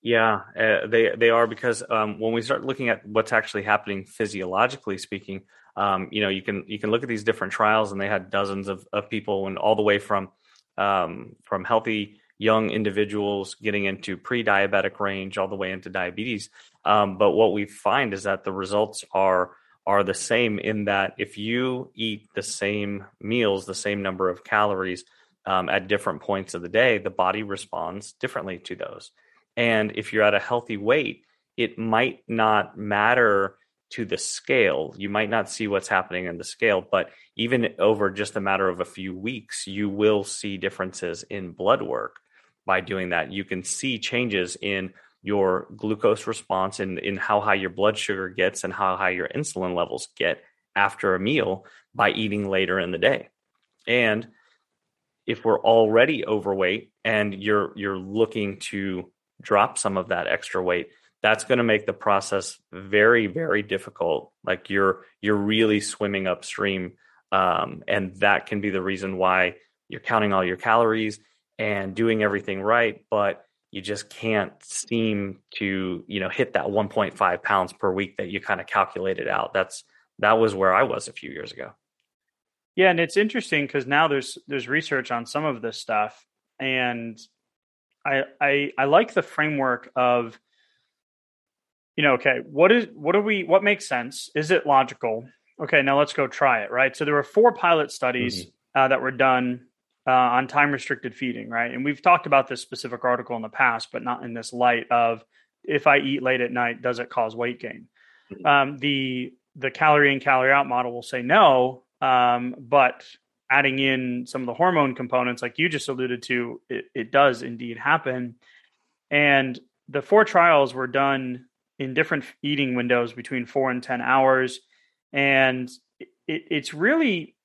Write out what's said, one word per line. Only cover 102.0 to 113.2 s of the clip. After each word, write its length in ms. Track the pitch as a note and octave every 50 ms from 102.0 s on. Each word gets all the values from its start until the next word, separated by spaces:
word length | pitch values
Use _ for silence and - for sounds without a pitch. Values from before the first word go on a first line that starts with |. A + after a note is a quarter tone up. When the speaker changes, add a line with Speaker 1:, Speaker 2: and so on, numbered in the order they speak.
Speaker 2:
talked 260 | - F#3 F3 E3+ F3
about 200 | D#3 C#3 C#3 C3
this 140 | - C3 A#2+
specific 420 | - _ - - - C3 B2 A2+ -
article 320 | B2+ B2 B2 A#2+ - B2
in 80 | A#2 A2+
the 60 | A2
past, 400 | - - C3+ B2 A#2 A2+ - -
but 140 | - B2 A#2+
not 180 | B2+ B2 A#2 -
in 120 | A#2+ A#2
this 180 | A#2 A2 - -
light 360 | A#2+ B2 B2 A#2+ A#2 A2+ - A#2+
of, 320 | A#2+ A#2 A2+ A2+ A2 - _ _ _ _ _ _ _ _
if 240 | - D3+ C#3+ - D3+
I 100 | C#3 C#3+
eat 240 | C#3+ C3+ C#3 C#3 B2+
late 180 | C3 C3 B2
at 120 | B2 B2 B2
night, 300 | B2 A#2+ A#2+ A#2+ A2 -
does 180 | B2+ B2 A#2
it 80 | A#2+ -
cause 260 | - - A2+ A2 A2
weight 240 | A2+ A#2+ A#2+ B2 B2
gain? 300 | - A2+ - A2+ A2+ _ _ _ _ _ _ _ _ _ -
Speaker 1:
Mm-hmm. 140 | - F2
Speaker 2:
Um, 320 | D3+ C#3+ C#3+ C#3 C#3 D3 C3+
the, 540 | B2 D3 C#3+ C#3 C3+ C3 B2+ B2+ B2 C3 - _ _ _ _
the 160 | - B2+ C3+ -
calorie 400 | - D#3+ D3+ D3+ D3 D3 C#3 C#3
in, 80 | C3+
calorie 320 | B2 D3 C3+ C3 B2+ C3 C#3
out 160 | C#3 C#3 C3+
model 240 | B2 B2 B2 B2 A#2+
will 100 | A#2+ A#2+
say 200 | - - B2+ A#2+
no, 600 | B2 D#3+ G#3+ G#3 D#3+ C3+ B2+ B2 B2+ B2+ B2+ _ _ _ _
um, 540 | - C3+ B2+ B2 B2 B2 B2 A#2+ B2 B2 B2+
but 480 | - C3+ A#2 C#3+ C#3+ C3 B2+ - - - - - _